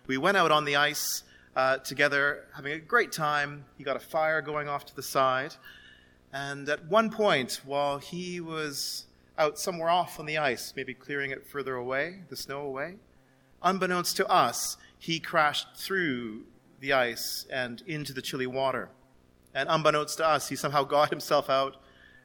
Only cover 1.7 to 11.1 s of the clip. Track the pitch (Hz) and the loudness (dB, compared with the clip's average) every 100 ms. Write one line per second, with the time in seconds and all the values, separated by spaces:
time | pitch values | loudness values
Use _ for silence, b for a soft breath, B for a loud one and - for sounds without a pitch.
1.7 | 135 - 135 143 139 143 147 - - 139 | 0 -2 2 4 4 2 0 -8 -12 -8
2.7 | 156 160 240 190 - 151 147 143 147 139 | -8 0 2 2 0 0 0 -2 -6 -16
3.7 | - 143 127 - 165 156 156 147 151 147 | -10 -4 -4 -2 0 2 0 -2 -4 -4
4.7 | 139 - - 131 139 131 131 147 - B | -6 -8 -12 -2 2 4 2 -2 -10 B
5.7 | B B B B B _ 139 139 139 143 | B B B B B _ -6 -6 -4 -2
6.7 | 151 156 208 226 220 208 151 120 - 135 | -4 2 2 2 2 2 4 0 -6 -4
7.7 | 139 143 143 - 175 180 180 165 156 151 | 0 0 -2 -6 -8 -6 -8 -6 -6 -4
8.7 | 139 - - - b b - 151 151 - | -4 -6 -8 -12 b b 0 2 2 -4
9.7 | 175 165 180 165 - 151 156 147 113 - | -2 2 2 2 -4 -4 0 0 0 -6
10.7 | - 131 123 - | -8 -8 -10 -6